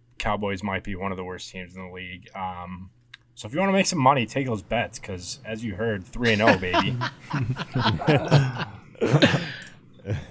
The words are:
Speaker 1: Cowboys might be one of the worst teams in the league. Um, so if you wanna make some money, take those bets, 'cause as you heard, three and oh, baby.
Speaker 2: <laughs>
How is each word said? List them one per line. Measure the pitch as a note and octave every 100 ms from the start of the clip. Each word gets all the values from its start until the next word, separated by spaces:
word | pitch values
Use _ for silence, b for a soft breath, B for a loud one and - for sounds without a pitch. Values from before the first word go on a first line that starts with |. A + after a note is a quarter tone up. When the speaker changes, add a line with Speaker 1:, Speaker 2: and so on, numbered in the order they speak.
| _ -
Speaker 1:
Cowboys | A2 G#2 G2+ G2
might | G2+ F#2+
be | G2 F#2
one | G2
of | F#2
the |
worst | F2+ F2+ -
teams | F#2+ F2+ F#2
in | F#2
the |
league. | F#2 F#2 F2+ - G2
Um, | F#2 F2+ F2+ F2+ F#2 _ _ - _
so | - G#2+
if |
you | D3
wanna | G3
make | F#3+ F#3+
some | E3
money, | C3 C#3+ G#2+
take | C#3 C3
those | G#2+
bets, | - A2+ G#2+ -
'cause | - F#2 - -
as | G#2+ A2
you | A2+ F#2
heard, | A2+ G2+ F2+
three | - A#2+
and | G#2
oh, | A2 F2+
baby. | F2+ D#4+ - B2 D#4+ - -
Speaker 2:
<laughs> | - A#2 C3 - C4 A3+ - - D3 - C#3+ C3 A#2+ - - - - A2+ D3 B3+ - - - - - - - G2 - -